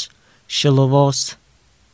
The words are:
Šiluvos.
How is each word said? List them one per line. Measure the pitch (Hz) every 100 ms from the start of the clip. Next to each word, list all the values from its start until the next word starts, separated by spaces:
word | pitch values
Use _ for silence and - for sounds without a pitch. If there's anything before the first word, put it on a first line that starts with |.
| - _ _ _ -
Šiluvos. | - 147 135 135 139 139 135 - - _ _ _ _ _